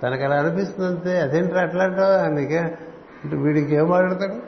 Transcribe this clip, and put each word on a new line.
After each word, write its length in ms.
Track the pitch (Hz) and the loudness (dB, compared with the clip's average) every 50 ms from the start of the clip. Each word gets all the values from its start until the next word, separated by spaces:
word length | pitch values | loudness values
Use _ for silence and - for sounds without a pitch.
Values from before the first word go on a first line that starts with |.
| - | -2
తనకు 200 | 123 131 131 139 | -2 -2 -2 -2
అలా 120 | 139 143 143 | 0 0 2
అనిపిస్తుంది 500 | 147 165 165 185 202 190 - - 185 180 | 2 0 0 -2 -4 -4 -4 -4 -4 -2
అంతే. 320 | 180 170 180 180 180 180 | -2 -4 -4 -2 0 0
అదేంట్రా 400 | 160 135 143 165 170 - - 185 | 0 0 0 0 0 2 0 0
అట్లా 220 | 180 165 165 180 190 | 0 0 0 0 0
అంటావు 480 | 190 180 190 190 196 196 190 185 160 | 0 2 2 2 4 4 4 2 2
నీకే 260 | 156 147 143 135 151 165 | 0 0 -2 0 0 -2
అంటే 760 | 170 160 - - - - - - - - - - - 147 151 | -2 -2 -6 -8 -14 -16 -18 -20 -20 -20 -20 -14 -10 -6 -4
వీడికి 400 | 147 139 147 151 156 147 143 151 | 0 0 2 2 2 2 2 2
ఏం 140 | 147 156 165 | 2 4 4
మాట్లాడతాడు? 440 | 180 180 185 185 190 185 196 196 202 233 247 | 4 4 4 2 2 -2 -4 -6 -6 -8 -12